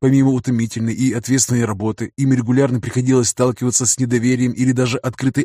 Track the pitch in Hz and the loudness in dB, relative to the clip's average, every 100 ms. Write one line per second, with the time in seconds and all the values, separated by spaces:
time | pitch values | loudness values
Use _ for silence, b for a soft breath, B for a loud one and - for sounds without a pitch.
0 | 135 135 135 131 120 120 113 - 113 110 | 2 4 4 2 0 -2 -2 -4 -4 0
1 | 127 113 113 131 - 123 117 104 110 107 | -2 -2 0 0 0 0 0 -2 -4 -6
2 | 113 - 139 127 117 123 139 123 117 123 | -8 -2 0 2 2 2 2 0 -4 -2
3 | 127 131 117 - 127 120 123 - 123 - | 2 2 2 0 0 0 -2 0 0 -2
4 | 127 120 120 127 127 120 127 123 127 127 | 0 0 2 0 0 0 0 0 0 -2
5 | 131 - 131 135 | -4 -4 -2 -2